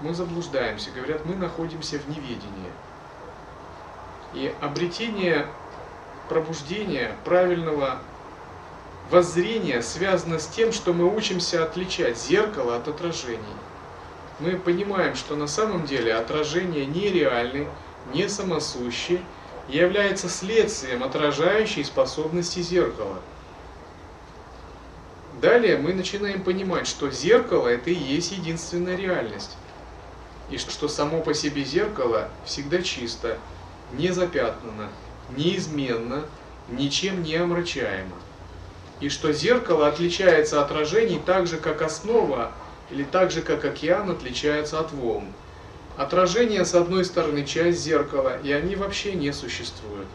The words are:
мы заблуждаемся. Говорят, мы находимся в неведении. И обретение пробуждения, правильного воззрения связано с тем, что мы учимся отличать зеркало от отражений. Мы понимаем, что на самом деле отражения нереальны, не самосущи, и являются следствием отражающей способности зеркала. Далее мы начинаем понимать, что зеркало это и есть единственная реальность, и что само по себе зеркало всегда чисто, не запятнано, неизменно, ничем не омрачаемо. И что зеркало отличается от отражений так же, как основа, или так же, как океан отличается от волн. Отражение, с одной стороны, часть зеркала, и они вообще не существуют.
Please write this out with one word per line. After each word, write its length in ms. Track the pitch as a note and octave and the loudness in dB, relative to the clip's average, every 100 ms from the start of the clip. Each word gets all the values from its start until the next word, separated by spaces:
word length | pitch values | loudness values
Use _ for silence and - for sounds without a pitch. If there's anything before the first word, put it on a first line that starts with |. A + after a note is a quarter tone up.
мы 140 | D3+ E3+ | -6 -4
заблуждаемся. 720 | E3+ E3+ D3 C3+ A2 G#2 - | -4 -4 -2 0 0 -4 -8
Говорят, 360 | B2+ C3+ D3+ D#3+ | -8 -4 -4 -4
мы 100 | F#3+ | -4
находимся 640 | E3+ - E3 D#3+ - D3 | -4 -4 -6 -6 -6 -6
в 100 | C#3 | -6
неведении. 640 | C#3+ C3 G#2 G2+ G2 F2+ - - - - - - - - - - - - - - - - | -8 -8 -10 -10 -12 -12 -14 -16 -18 -18 -16 -16 -16 -16 -16 -16 -16 -16 -16 -16 -16 -12
И 180 | A#2+ C#3 - | -6 -4 -4
обретение 840 | D3 D3 F3 F#3+ A3+ G3+ F3+ D3+ - - - - - - - - - | -4 -2 -2 -2 -4 0 2 2 0 -8 -14 -14 -14 -16 -16 -14 -2
пробуждения, 880 | D#3+ D#3+ D#3 C#3+ G3+ G3 C#3 A2+ - | 0 0 -6 -6 -4 -2 -2 -2 -4
правильного 760 | - F3+ F3+ E3+ D#3+ D3 C3+ C3 - - - - - - - - - - - | 2 4 6 4 0 0 0 -2 -8 -16 -16 -16 -16 -16 -16 -16 -16 -14 4
воззрения 720 | F3 F3 E3+ G#3 A3+ E3+ A#2+ | 6 6 2 2 0 0 0
связано 560 | - D#3 F#3+ F#3 E3 D#3+ | -2 -2 2 2 0 -4
с 80 | - | -4
тем, 260 | A3 A3+ | 2 2
что 220 | G#3+ F#3 | 4 2
мы 180 | E3+ F3+ G#3+ | 4 4 4
учимся 480 | G#3 F#3 - E3 | 0 0 0 2
отличать 520 | D#3+ F3+ F3+ - C3+ - | 0 -2 -4 0 0 0
зеркало 600 | - G3 G#3+ D3 A#2+ A#2+ | 4 4 4 0 0 0
от 120 | D3 | -2
отражений. 520 | D3 E3+ D#3+ B2 A2 G#2 G2+ - - - - - - - - | -4 -4 -4 -6 -6 -8 -12 -14 -16 -16 -16 -16 -16 -16 -6
Мы 120 | D#3+ | -2
понимаем, 640 | F#3 F3 F3+ G3+ F#3+ D3 B2+ | 0 2 2 2 2 2 0
что 200 | - D3 | -4 -4
на 120 | D3 | -2
самом 400 | G#3+ G#3+ F3+ C#3+ | 0 0 0 0
деле 260 | C3+ A2+ | 2 2
отражения 720 | A2+ A#2 D3+ D3 E3 F#3 D3+ C#3 | 2 0 0 2 0 0 -2 0
нереальны, 800 | E3+ G3+ F3 C#3 A#2+ B2 C#3 D3 - - - B2+ | 0 2 4 4 4 0 -2 -4 -8 -14 -14 -4
не 160 | C#3+ G3+ | 0 0
самосущи, 880 | G3+ F#3 D#3 - B2 B2 - - F3+ - - - - - | 0 0 0 -2 -4 -4 -4 0 0 0 -14 -14 -14 -2
и 100 | C#3+ | 4
являются 520 | F3+ G3+ G3 F#3+ F3 | 6 6 4 2 -2
следствием 720 | - F#3+ A3+ F3+ - C3 B2 | -4 2 4 4 2 -2 -2
отражающей 800 | C3+ D3 D3 C#3+ F3 G#3+ G#3+ D#3+ | 0 2 2 4 4 4 2 0
способности 760 | C#3 C#3 C3 - D#3 F3 E3+ F3+ | -2 2 2 2 0 0 -2 -2
зеркала. 580 | E3+ F3+ C3+ - G2 F#2 - - - - - - - - - - - - - - - - - - - - - C3 | 2 2 2 0 -6 -6 -12 -16 -18 -18 -18 -18 -18 -18 -18 -18 -18 -18 -18 -18 -16 -16 -18 -18 -18 -18 -16 2
Далее 380 | E3+ A#3 G#3 C#3 | 6 8 8 4
мы 160 | D3+ F#3+ | 2 0
начинаем 480 | F3+ G3+ G3+ F#3+ | -2 -2 -2 -2
понимать, 420 | F#3 F#3+ F#3+ D#3 B2+ | 0 0 0 0 -2
что 240 | - C#3 | -2 -4
зеркало 580 | B2+ D#3+ B3 - E3+ A#2+ | 0 6 6 6 2 4
это 220 | A#2+ E3 | 2 2
и 60 | F3 | 0
есть 360 | C3+ D3 E3+ | 2 0 0
единственная 640 | G3 E3 E3 - F3 F3+ F#3 | -4 -4 -4 -4 -2 -2 -2
реальность, 640 | F#3+ D#3+ A2+ G2+ - - - - - - - - - - - | 0 0 -2 -6 -10 -14 -16 -16 -16 -16 -16 -18 -18 -16 -10
и 80 | C#3 | -8
что 280 | - - D3 | -6 -4 -2
само 340 | - D3 E3 | 0 2 2
по 120 | D#3 | 2
себе 300 | D3 D3+ C#3+ | 2 0 0
зеркало 640 | C3+ E3 G#3 - B2 A2 - - - | 0 2 0 0 2 2 0 -8 -8
всегда 380 | - C#3+ F3 | -6 0 0
чисто, 560 | F3+ C#3 A#2 - A2+ A2 - - - - - | 0 -4 -6 -4 -4 -4 -8 -16 -16 -16 -10
не 180 | B2+ F3+ | -2 0
запятнано, 800 | F3+ F3 C#3+ A2+ - A#2 G#2+ G#2 - - - - C3 | 2 0 2 0 -2 -10 -10 -10 -12 -16 -16 -10 0
неизменно, 880 | E3+ F#3+ D#3+ D3 C3 A2+ A#2 C#3 D3+ - - - - | 0 0 -2 -2 0 -2 -2 -6 -6 -14 -18 -18 -10
ничем 560 | B2 C#3+ - F#3+ F#3 | -2 0 0 0 -2
не 140 | D#3 E3+ | 0 0
омрачаемо. 800 | F3 F3 E3+ C3+ G#2+ F#2+ F#2+ F2+ - - - - - - - - | 2 0 0 -2 -2 -2 -6 -12 -16 -18 -16 -16 -16 -16 -16 -6
И 80 | C#3+ | -4
что 240 | - D#3 | 0 2
зеркало 560 | C#3+ G3 B3 G#3 D#3 D3 | 4 6 6 6 6 6
отличается 720 | D#3 E3+ F3 F#3 D#3 D3+ D3 | 4 0 6 8 8 6 4
от 80 | C#3+ | 2
отражений 520 | D3+ D3+ G#3 A3 D3+ - | 2 4 4 4 2 4
так 220 | F#3+ E3+ | 4 4
же, 80 | D#3 | 0
как 240 | D#3+ D3+ | 0 0
основа, 720 | D#3 - G3+ A#3 E3+ B2 A2+ - - - - | 0 -2 4 4 6 2 -2 -6 -14 -14 -8
или 120 | C3+ | -4
так 280 | C#3+ F#3 F3+ | 2 4 4
же, 100 | E3 | 2
как 220 | D3+ D3 | 0 0
океан 480 | C#3+ - D#3 F#3+ F#3+ | 0 0 2 4 2
отличается 680 | D3 C#3+ B2 D3 D3+ D3 D#3 | -2 -4 0 2 2 0 -2
от 120 | D#3+ | -2
волн. 400 | C#3+ A#2 G#2 G2 - - - - - - - | -2 -2 -2 -4 -12 -16 -16 -16 -16 -12 -4
Отражение, 680 | C#3 F3+ F3+ G#3+ A#3 G3 E3+ | 2 4 6 6 4 4 6
с 100 | F3 | 6
одной 300 | E3+ F#3 F3 | 6 2 2
стороны, 400 | F3 D#3 C#3+ C#3 | 2 2 0 0
часть 340 | D#3+ E3+ D#3 | 4 4 4
зеркала, 580 | D3 D3+ C#3 C#3 C3 B2 | 4 2 4 2 2 2
и 100 | C#3 | 0
они 240 | D3 F3 G3 | 2 2 0
вообще 380 | G3 - G3+ | -2 -2 -2
не 180 | F#3 C#3+ | -2 -2
существуют. 760 | C#3 - F2 F2 - G#2+ G2+ F#2+ | -2 -6 -6 -8 -10 -10 -10 -10